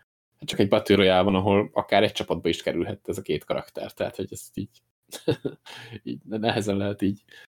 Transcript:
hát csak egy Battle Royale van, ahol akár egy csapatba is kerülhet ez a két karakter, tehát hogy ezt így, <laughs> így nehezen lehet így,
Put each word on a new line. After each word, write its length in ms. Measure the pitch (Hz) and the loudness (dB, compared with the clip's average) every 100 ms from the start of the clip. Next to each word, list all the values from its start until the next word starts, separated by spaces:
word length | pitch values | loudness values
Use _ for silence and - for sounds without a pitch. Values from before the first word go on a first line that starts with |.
| _ _ _ _ | _ _ _ _
hát 120 | - | -6
csak 100 | - | 0
egy 80 | 98 | 2
Battle 280 | 107 - 101 | 2 4 6
Royale 260 | 95 92 | 6 6
van, 140 | 98 95 | 4 2
ahol 340 | 101 98 107 | 4 2 2
akár 300 | - - 101 | -2 2 2
egy 80 | 104 | 2
csapatba 380 | - - 82 85 | 0 -6 -2 -2
is 120 | 82 | -2
kerülhet 460 | - 85 85 82 - | -4 -4 -4 -6 -8
ez 80 | 95 | -8
a 40 | |
két 220 | - 76 | -4 -6
karakter, 500 | - - - - - | -4 -8 -8 -12 -12
tehát 220 | - - - | -8 -8 -8
hogy 120 | 98 | -10
ezt 260 | - - - | -12 -14 -12
így, 240 | 104 _ _ _ _ | -12 _ _ _ _
<laughs> 220 | - - - 131 - - - 117 107 | -8 -4 -4 -6 -12 -16 -20 -18 -14
így 160 | 123 - - | -12 -12 -10
nehezen 520 | 110 110 107 104 98 | -4 -2 -2 -2 -2
lehet 240 | 101 101 | -4 -2
így, 220 | 101 98 _ - - | -4 -4 _ -20 -20